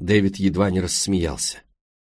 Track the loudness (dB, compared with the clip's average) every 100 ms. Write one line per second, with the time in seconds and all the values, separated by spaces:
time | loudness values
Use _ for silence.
0 | 2 4 4 0 0 2 0 0 -2 -4
1 | -2 0 -2 -4 -8 -10 _ _ _ _
2 | _